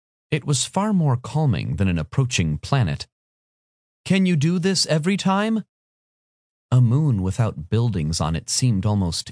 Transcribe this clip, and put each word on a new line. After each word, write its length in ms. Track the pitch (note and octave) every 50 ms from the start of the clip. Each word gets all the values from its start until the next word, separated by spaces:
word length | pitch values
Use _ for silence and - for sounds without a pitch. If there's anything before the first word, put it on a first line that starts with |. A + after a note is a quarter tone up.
| _ _ _ _ _ _
It 140 | - D#3 -
was 220 | C#3+ D3 B2+ -
far 260 | - - F#3+ G3+ A3
more 240 | G#3+ F#3 E3 C#3+ B2
calming 640 | B2 - - A2+ D3+ D#3+ C#3 G2 C#2 G1+ - C2+ D#2+
than 100 | G2 F#2+
an 100 | F2 E2
approaching 600 | D#2 - - - C3+ B2 - - F2 D#2 D2+ D#2
planet. 500 | - - C#3 C#3 A2+ E2 C#2+ - - - _ _ _ _ _ _ _ _ _ _ _ _ _ _ _ _ _ _ -
Can 220 | - F3+ G3 F#3+
you 100 | F3+ F3+
do 240 | D3+ C3+ E3 F3+ F#3
this 260 | E3 F#3+ F#3+ - - -
every 280 | D3+ D#3+ D3 F#3 G3+
time? 480 | F#3+ - F#3+ F#3+ G3 G#3 A3 A3+ A3 F#3 _ _ _ _ _ _ _ _ _ _ _ _ _ _ _ _ _ _ _ _ _ B2
A 80 | B2+
moon 400 | B2 A2 A#2 C#3+ D#3+ D3 A#2 G2
without 480 | F2+ F#2+ F#2 - A#2 G#2+ - - D2+ -
buildings 500 | - A2 A#2+ A#2+ G2 F#2 D2+ D2+ E2 -
on 160 | E2+ D2+ E2
it 140 | D#2+ - -
seemed 360 | - - C3 B2+ G#2+ F#2+ F#2+
almost 460 | G#2+ G#2 G#2 G2 E2+ E2 - - -